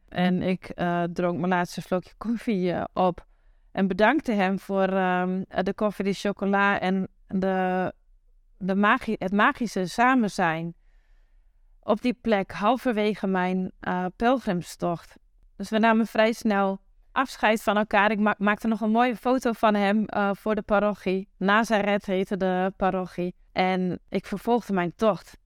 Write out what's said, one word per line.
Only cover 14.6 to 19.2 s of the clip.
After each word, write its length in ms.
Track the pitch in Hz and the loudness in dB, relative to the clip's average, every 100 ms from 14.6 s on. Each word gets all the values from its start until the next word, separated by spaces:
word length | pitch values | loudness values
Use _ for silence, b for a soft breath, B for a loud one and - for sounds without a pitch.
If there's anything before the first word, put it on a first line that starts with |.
| 151 - 175 165 - - _ _ _ - | -6 -6 -4 -4 -10 -20 _ _ _ -14
Dus 140 | 196 | -4
we 80 | 220 | 2
namen 280 | 226 220 220 | 4 2 2
vrij 260 | 226 220 | 2 2
snel 480 | 226 220 196 196 196 _ _ _ | 2 0 2 0 -2 _ _ _
afscheid 500 | - 269 - 214 220 | -4 -4 0 0 2
van 140 | - 208 | 2 0
elkaar. 340 | 214 208 208 | 2 2 2
Ik 80 | 214 | 2
ma-, 160 | 208 - | 0 0
maakte 300 | 202 208 226 | 0 0 -2
nog 120 | 214 | -2
een 100 | 214 | 0
mooie 260 | 226 247 | 2 2
foto 360 | 214 | 0